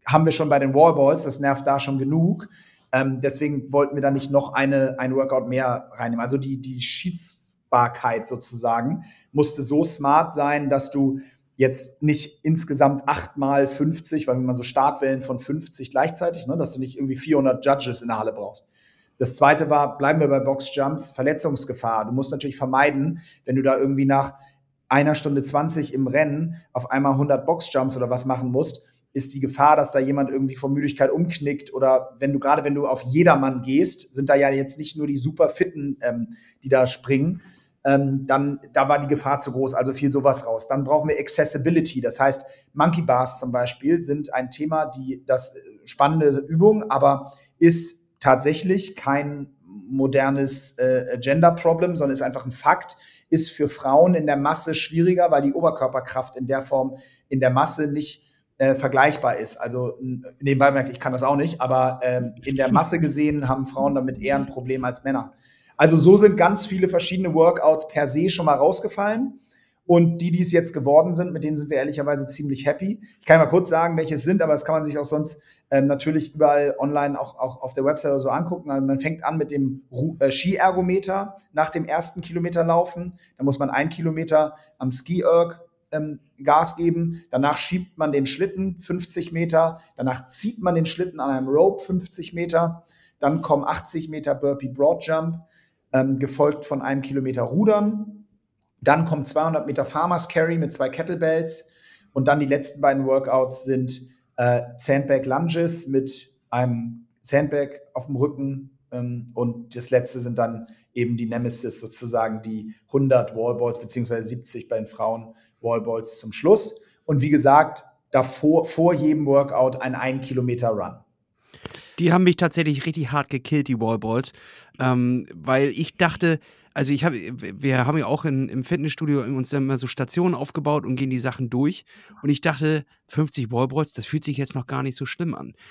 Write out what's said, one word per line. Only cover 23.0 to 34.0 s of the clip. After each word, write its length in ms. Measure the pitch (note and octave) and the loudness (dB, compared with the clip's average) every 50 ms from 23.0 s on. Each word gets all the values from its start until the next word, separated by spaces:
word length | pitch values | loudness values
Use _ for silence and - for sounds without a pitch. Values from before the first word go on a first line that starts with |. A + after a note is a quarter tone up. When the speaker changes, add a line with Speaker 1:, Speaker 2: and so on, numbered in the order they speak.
| C#3 D#3+ E3 - - - - _ _ | -2 -2 -4 -6 -10 -18 -20 _ _
Speaker 1:
wenn 100 | - B2+ | -2 -2
du 60 | C3+ C3 | 2 2
da 160 | C3+ B2+ - | 2 2 4
irgendwie 260 | C3+ C3+ C#3 C3+ C#3 | 2 2 2 2 2
nach 300 | C3+ C3+ C3+ C#3 C#3 - - - - _ _ _ _ _ _ _ _ | 4 4 2 2 0 -6 -12 -20 -20 _ _ _ _ _ _ _ _
einer 240 | B2+ C#3 C#3+ C#3+ D3+ | 2 4 4 4 2
Stunde 280 | D3 - D3+ C#3+ C#3 C#3 | 0 -2 -2 -2 -2 -2
zwanzig 520 | C#3 C3+ D3 D3+ D#3+ E3 E3 D3 - - | 0 -2 0 0 0 -2 -2 -4 -4 -2
im 120 | C3 C3+ | -2 -2
Rennen 500 | B2+ B2 D3 D#3 D3 C#3+ D3+ E3 E3 E3 - - _ - | 0 2 2 2 2 0 -2 -4 -4 -6 -10 -14 _ -6
auf 160 | B2+ B2 - | -6 -4 -2
einmal 260 | C3 C3+ C#3 C#3 C3+ | -2 0 2 2 2
hundert 300 | C3+ C#3+ C#3+ C#3 B2+ C#3 | 2 2 2 0 0 0
Boxjumps 500 | - B2+ - - - - C#3 C3 C3+ C3 | -2 -2 -2 -2 -2 -2 -2 -2 -2 -2
oder 140 | C3 B2 A#2+ | -4 -4 -2
was 160 | B2 B2 B2+ | -2 -4 -2
machen 240 | C3+ C3 A#2+ B2+ B2+ | -4 -4 -4 -2 -2
musst, 340 | B2 C3+ D#3+ D#3+ - - - _ _ _ _ _ _ | -2 0 -2 -2 -4 -8 -16 _ _ _ _ _ _
ist 180 | C#3 C3 - - | -6 -6 -6 -6
die 80 | C#3 | -6
Gefahr, 360 | C3 B2+ - - C#3 D3 D3+ | -6 -6 0 4 4 6 6
dass 160 | D3+ C#3+ - - | 6 4 2 0
da 60 | C#3 | 0
jemand 320 | C3 C3+ C#3 C#3+ C#3 C3 | 0 0 0 0 -2 -2
irgendwie 260 | C3+ C3+ C3+ C3 C3 | -2 -2 -2 -2 -4
vor 120 | - C#3 C#3 | -4 -4 -2
Müdigkeit 420 | C#3 C#3+ C#3+ C#3+ - - C#3 C3+ | -2 0 -2 -2 0 2 2 2
umknickt 640 | C#3 D#3+ F3 E3 E3+ - C#3+ C#3+ C#3+ C#3+ - - - | 2 0 -2 -2 -2 -4 -4 -4 -4 -6 -8 -10 -4
oder 420 | C3 C3+ C3 C3 B2+ C3 - - - | 0 2 4 4 2 2 -2 -6 -4
wenn 160 | C#3 C#3 C#3 | -2 -2 -2
du, 40 | C#3 | 0
gerade 260 | C#3 C3+ D3 D3+ C#3 | 2 2 2 2 2
wenn 100 | D3 C#3+ | 0 -2
du 120 | C#3+ C#3+ | -2 -2
auf 140 | C3 C3 - | -2 -2 -4
Jedermann 640 | - B2+ B2+ D#3 F3 E3+ D#3 C3+ C3+ C3+ C3 B2 A2 | -4 -2 2 4 6 6 6 6 4 0 -2 -4 -4
gehst, 500 | B2+ C3+ C#3+ F#3 - - - | 0 2 2 2 2 0 -4